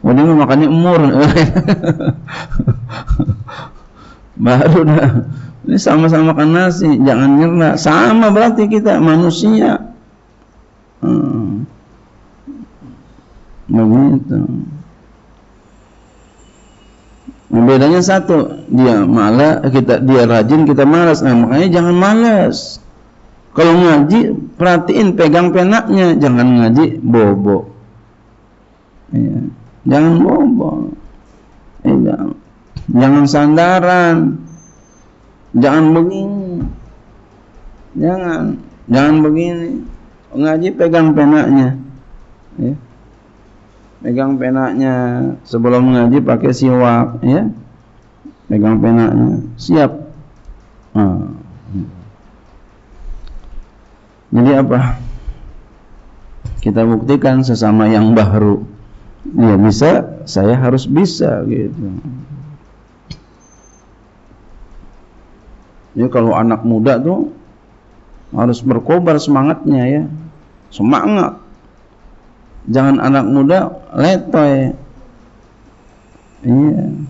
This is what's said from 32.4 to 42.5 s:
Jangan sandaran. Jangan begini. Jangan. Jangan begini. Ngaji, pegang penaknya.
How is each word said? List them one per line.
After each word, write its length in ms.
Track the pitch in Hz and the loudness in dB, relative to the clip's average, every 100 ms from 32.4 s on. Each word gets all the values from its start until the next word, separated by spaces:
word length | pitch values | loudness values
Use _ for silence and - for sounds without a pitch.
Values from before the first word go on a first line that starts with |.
| _ _ _ - - | _ _ _ -16 -4
Jangan 340 | 120 131 143 143 | 0 2 4 2
sandaran. 920 | 147 147 156 175 185 180 180 170 165 160 - - - - _ _ _ _ _ _ _ _ | 2 2 2 2 2 2 2 2 2 -2 -6 -14 -20 -20 _ _ _ _ _ _ _ _
Jangan 340 | 113 135 151 156 165 | 0 2 4 4 4
begini. 640 | 170 196 196 202 190 175 - - - - _ - _ _ _ - - - - - | 0 -2 -8 -8 -8 -8 -10 -12 -20 -20 _ -20 _ _ _ -20 -20 -20 -16 -6
Jangan. 440 | 160 185 180 160 160 135 - - - | -4 -4 -6 -6 -6 -8 -14 -20 -4
Jangan 280 | 123 147 156 151 | 0 2 2 2
begini. 420 | 156 170 170 170 - - - - _ _ | 0 -2 -6 -8 -10 -12 -20 -20 _ _
Ngaji, 380 | 127 151 160 180 - | -4 -2 -2 -4 -2
pegang 320 | 170 165 160 151 | 0 2 2 2
penaknya. 560 | 143 151 127 135 131 - - - - - - - - | 2 2 2 2 2 -4 -12 -20 -20 -20 -20 -20 -20